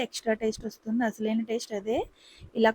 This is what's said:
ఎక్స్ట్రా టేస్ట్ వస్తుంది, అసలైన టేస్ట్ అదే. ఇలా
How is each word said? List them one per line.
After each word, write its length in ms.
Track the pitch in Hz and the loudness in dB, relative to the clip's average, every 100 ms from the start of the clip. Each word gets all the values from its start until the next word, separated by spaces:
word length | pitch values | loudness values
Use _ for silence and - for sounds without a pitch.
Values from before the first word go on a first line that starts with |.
ఎక్స్ట్రా 320 | 240 - 226 | 4 -2 -2
టేస్ట్ 300 | 220 220 214 226 | 0 0 -2 -8
వస్తుంది, 360 | - 233 233 | -10 -2 0
అసలైన 380 | 233 214 214 226 | 0 0 0 0
టేస్ట్ 280 | 226 226 - | 0 -4 -4
అదే. 260 | 208 202 262 480 - - - - - | -6 -2 -2 -2 -10 -20 -20 -8 4
ఇలా 160 | 220 | 4